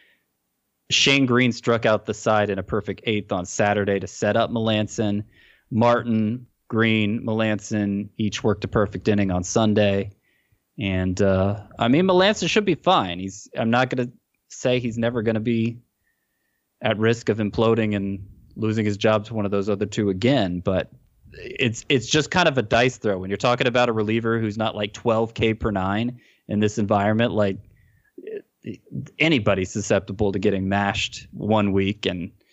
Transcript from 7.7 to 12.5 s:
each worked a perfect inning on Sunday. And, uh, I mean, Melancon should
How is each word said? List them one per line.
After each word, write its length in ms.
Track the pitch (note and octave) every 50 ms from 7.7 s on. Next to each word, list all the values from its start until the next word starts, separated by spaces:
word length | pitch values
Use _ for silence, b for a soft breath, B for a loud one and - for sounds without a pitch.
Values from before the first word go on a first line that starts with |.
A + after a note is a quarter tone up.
| A2+ G#2 G#2 G2+ G2 G2+ G#2 G#2 _
each 260 | - A2 G2+ - - -
worked 200 | A2 G2+ - -
a 40 |
perfect 400 | A2 - A#2 G#2 F#2 - G2 -
inning 240 | A2+ G#2 G2+ G2+ F#2+
on 120 | F2+ F2+ F2
Sunday. 680 | - - A#2 A2+ A2 G#2 G#2+ G#2 G2+ G2 G2 G2+ G2+ - _ _ _ _ _ _ _ _ _ _ _ -
And, 440 | - A2 G2 F#2+ F#2 F#2 F#2 F#2 F#2
uh, 400 | G2+ G2 F#2+ F#2+ F#2+ G2 G#2 G#2 - - -
I 100 | - A2+
mean, 180 | A#2 C3 D#3+ F#3
Melancon 440 | F#3+ F3+ F3+ F#3 G3+ G#3+ - F#3+
should 160 | D#3+